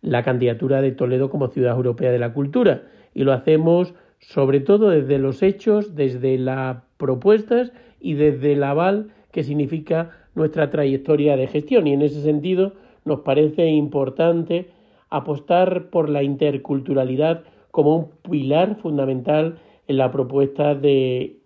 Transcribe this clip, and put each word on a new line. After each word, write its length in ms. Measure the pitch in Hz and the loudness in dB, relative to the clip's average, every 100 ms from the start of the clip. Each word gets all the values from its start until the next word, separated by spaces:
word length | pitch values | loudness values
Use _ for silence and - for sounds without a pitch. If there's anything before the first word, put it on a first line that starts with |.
la 240 | - 123 | -2 -2
candidatura 580 | 123 127 123 113 131 135 | 0 0 0 -2 0 2
de 80 | 135 | 0
Toledo 400 | 127 123 127 135 | 0 -2 0 -2
como 180 | 147 127 | -2 -4
ciudad 280 | - 123 120 | -2 -2 0
europea 340 | 127 117 127 | -2 -2 0
de 80 | 123 | 0
la 140 | 117 | -2
cultura 500 | 117 143 196 226 123 - - _ | -4 -4 2 2 2 -6 -20 _
y 80 | - | -2
lo 100 | 139 | 0
hacemos 640 | 131 143 156 165 170 180 - _ _ | 0 2 2 4 2 0 -8 _ _
sobre 400 | _ - 135 139 | _ -2 2 2
todo 320 | 139 202 214 | 2 4 4
desde 280 | 165 151 139 | 2 2 0
los 240 | 135 131 | 0 0
hechos, 520 | 190 196 - 208 208 | 0 0 0 0 0
desde 440 | 156 139 123 131 131 | -2 -4 -2 -2 0
las 400 | 127 131 131 127 _ _ | -2 -4 -6 -8 _ _
propuestas 760 | 139 131 190 214 214 240 247 - - _ | -4 0 2 2 2 0 0 -8 -20 _
y 140 | - | -6
desde 400 | 147 151 131 143 | 2 2 2 0
el 100 | 143 | 0
aval 480 | 139 143 180 202 214 _ _ | 0 0 0 0 -4 _ _
que 140 | - | -8
significa 680 | 131 143 143 160 151 165 165 - _ | -4 -2 -2 -4 -4 -4 -4 -12 _
nuestra 360 | - 156 156 147 | -4 -2 0 -2
trayectoria 680 | 151 143 135 135 151 147 135 | 0 0 -2 0 2 2 0
de 100 | 131 | -2
gestión. 400 | 151 147 247 156 | -4 2 2 2
Y 60 | |
en 100 | 139 | 2
ese 180 | 147 147 | 0 0
sentido 500 | 147 151 165 185 196 196 - _ | -2 -2 0 0 0 -4 -20 _
nos 160 | - 147 | -6 -4
parece 480 | - 135 151 151 165 | 0 2 2 2 2
importante 1040 | 156 143 147 131 131 165 170 165 170 175 _ _ _ _ | 2 0 -2 -4 0 0 0 -2 -6 -6 _ _ _ _
apostar 800 | 151 127 143 - 175 185 180 - | -8 -6 -8 0 2 2 0 -4
por 180 | 175 156 | -2 0
la 160 | 147 | 0
interculturalidad 1200 | 139 139 151 139 - 139 131 139 131 131 156 165 - _ _ | -2 0 -2 -2 -4 -6 -2 -2 0 0 0 -2 -8 _ _
como 260 | - 147 160 | 0 2 2
un 140 | 156 _ - | -2 _ -6
pilar 480 | 151 135 151 190 214 | -4 0 2 0 -2
fundamental 840 | 175 147 135 131 123 151 160 165 - _ _ | -4 -2 -2 -4 0 0 0 -6 -20 _ _
en 100 | 135 | 0
la 140 | 127 | 0
propuesta 640 | 139 123 139 139 139 147 | 0 -2 0 0 0 0
de 640 | 143 143 139 131 127 - - | 2 2 2 0 -2 -6 -10